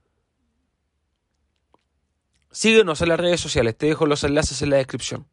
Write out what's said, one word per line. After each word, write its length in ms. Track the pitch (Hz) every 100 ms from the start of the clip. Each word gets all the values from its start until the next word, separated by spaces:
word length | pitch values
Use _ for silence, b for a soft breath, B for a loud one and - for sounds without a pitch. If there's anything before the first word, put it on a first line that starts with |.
| _ _ _ _ _ _ _ _ _ _ _ _ _ _ _ _ _ _ _ _ _ _ _ _ _
Síguenos 520 | - 220 220 190 151
en 80 | 170
las 100 | 165
redes 200 | 175 170
sociales, 380 | 151 139 117 113
te 80 | 151
dejo 200 | 156 156
los 180 | 143
enlaces 380 | 147 147 156 131
en 80 | 147
la 80 | 139
descripción. 500 | 131 120 - 123 -